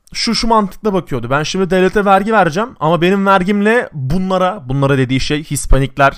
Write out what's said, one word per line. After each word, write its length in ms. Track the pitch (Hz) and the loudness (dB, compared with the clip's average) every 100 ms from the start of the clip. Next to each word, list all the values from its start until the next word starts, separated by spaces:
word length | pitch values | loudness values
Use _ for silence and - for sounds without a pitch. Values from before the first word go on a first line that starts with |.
| _ | _
Şu, 220 | - 233 220 | -8 -4 -2
şu 120 | 226 | 2
mantıkla 460 | 220 196 - 214 | 2 0 -4 -4
bakıyordu. 360 | 190 - 127 117 | -2 -2 -6 -2
Ben 140 | 139 | -2
şimdi 260 | 151 185 185 | -2 -2 0
devlete 360 | 185 185 214 202 | 2 2 2 2
vergi 280 | 196 202 | 2 2
vereceğim 420 | 220 170 160 247 - | 0 0 -2 -6 -4
ama 220 | 156 170 | -2 0
benim 240 | 175 196 196 | 2 2 2
vergimle 640 | 196 185 208 208 240 - | 2 2 0 2 0 -2
bunlara, 760 | 151 131 185 190 185 185 208 123 | -6 -4 -2 0 0 -2 -4 -6
bunlara 280 | 139 139 139 | 0 2 2
dediği 220 | 127 131 | 0 -2
şey 240 | - 147 | -2 -4
Hispanikler, 680 | 160 143 - - 135 - 139 | -6 -8 2 2 2 0 0